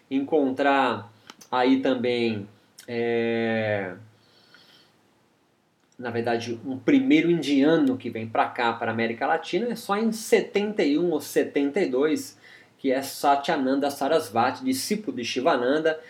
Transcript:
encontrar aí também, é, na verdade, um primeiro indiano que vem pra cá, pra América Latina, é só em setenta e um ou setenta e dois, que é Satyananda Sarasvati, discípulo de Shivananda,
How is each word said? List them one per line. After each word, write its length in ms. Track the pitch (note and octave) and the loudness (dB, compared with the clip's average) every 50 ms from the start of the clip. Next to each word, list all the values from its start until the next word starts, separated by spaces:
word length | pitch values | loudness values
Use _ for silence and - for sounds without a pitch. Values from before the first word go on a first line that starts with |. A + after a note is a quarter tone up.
| _ _ | _ _
encontrar 1040 | C3+ C#3 C#3 C#3 E3 D#3 C#3 C3 C3 C3 C#3 C#3 C#3 C#3 C3+ B2+ A2+ G2+ G#2 - - _ _ - - _ - - | -2 -2 0 2 2 2 2 2 0 2 2 2 4 4 2 2 0 -4 -6 -12 -20 _ _ -20 -20 _ -10 -4
aí 300 | - B2+ B2+ B2+ C3+ C3 | 0 2 4 4 4 4
também, 680 | C3+ C#3 C3 B2+ A#2 B2 B2 A#2+ A#2 A#2 A2 G#2 G2 - - _ _ _ _ - - | 2 0 0 0 0 -2 0 0 0 0 -2 -4 -8 -10 -16 _ _ _ _ -20 -14
é, 1080 | - A#2+ A#2 A#2 A#2 A#2 A#2 A#2 A#2 A#2 A2+ A#2 A2+ A2+ A2 A2 G#2+ G#2 G2+ F#2+ F#2 F2+ G2 A2 - _ _ _ _ _ _ _ _ - - - - - _ _ _ _ _ _ _ _ _ _ _ _ _ _ _ _ _ _ _ _ _ _ _ _ - | -8 -6 -4 -2 0 0 0 0 0 0 0 0 0 0 0 0 0 -2 -2 -4 -6 -10 -12 -18 -20 _ _ _ _ _ _ _ _ -20 -20 -20 -20 -20 _ _ _ _ _ _ _ _ _ _ _ _ _ _ _ _ _ _ _ _ _ _ _ _ -12
na 120 | B2 B2 | -10 -6
verdade, 500 | A2+ A#2+ A2+ A#2+ A#2 A#2 A2+ A#2+ A#2 A2+ - | -4 -2 -2 0 -2 -2 -4 -6 -8 -8 -8
um 140 | C3+ C3 - | -8 -10 -4
primeiro 500 | - - D3 C3+ C3 C3 C#3+ D#3+ E3 E3+ | 2 4 4 4 6 6 4 4 4 4
indiano 680 | F3 E3 C#3 C#3 C#3+ C3+ C3+ D3+ E3 D#3+ D3 C3 A#2 | 2 2 2 2 2 4 4 4 4 4 4 2 0
que 120 | A2+ - A#2+ | -2 -6 -8
vem 200 | G#2+ A2+ A2 A2 | -8 -8 -8 -4
pra 180 | A2+ C#3+ C3 | -2 -2 -2
cá, 260 | A#2+ - - A#2+ A#2 | -2 -2 0 0 0
pra 200 | A2+ - A#2+ A2+ | 0 0 -2 -2
América 340 | A2 A2+ A2+ A2 A2+ - C#3 | -2 0 -2 -2 -2 -2 -2
Latina, 400 | C#3+ D#3+ E3 - - - F3+ A3+ B3 | -2 -2 -2 -2 -4 -4 -2 -2 -4
é 40 | A3+ | -6
só 220 | - - - G3 | -6 -4 -4 -2
em 160 | G#3 A3+ A3+ | 0 0 -2
setenta 720 | A3 - - - - G3+ E3+ - - G3+ G3+ G#3+ G#3 - F3+ | -2 -4 0 2 2 2 2 0 -2 -2 -2 0 0 0 0
e 120 | C#3+ C#3+ | 2 2
um 140 | D#3 F3 F3+ | 2 2 0
ou 100 | D#3+ D3 | 0 -2
setenta 600 | - - - D#3+ C3+ C3 - D3 C#3+ C#3+ C#3+ G3+ | -4 -2 0 0 0 0 0 0 0 0 0 0
e 80 | F3+ C#3 | 0 0
dois, 500 | B2+ B2+ C#3+ D#3 D3+ C3 - - - _ - - - - - _ _ _ | 0 0 0 0 0 -2 -4 -10 -16 _ -20 -20 -20 -20 -20 _ _ _
que 140 | - C3+ | -2 -2
é 100 | B2+ C3+ | -2 0
Satyananda 880 | C3+ - - - - C#3+ C#3 C#3 - - E3 D3 C3 B2+ C3+ C#3 C3+ C#3+ | -2 -6 -6 0 2 2 2 2 2 0 0 0 2 0 2 2 0 -2
Sarasvati, 760 | C#3 - C#3+ C#3 D#3+ D#3+ D#3 - G#2 A2+ A#2+ B2+ C3 - C3 | -2 -2 0 0 2 0 0 0 0 0 0 0 -2 -2 -2
discípulo 520 | C3 C3 - - - G#3+ G3+ G#3+ - - | -2 -2 -2 -2 -2 -4 -4 -4 -6 -6
de 80 | B2 A#2 | -6 -8
Shivananda, 720 | A#2 - C3 B2 D#3+ D#3 B2+ A#2+ B2 C#3+ D#3 D#3 D#3+ D#3 D#3 - - | -6 -4 0 2 2 2 2 2 0 0 2 0 0 -2 -2 -8 -16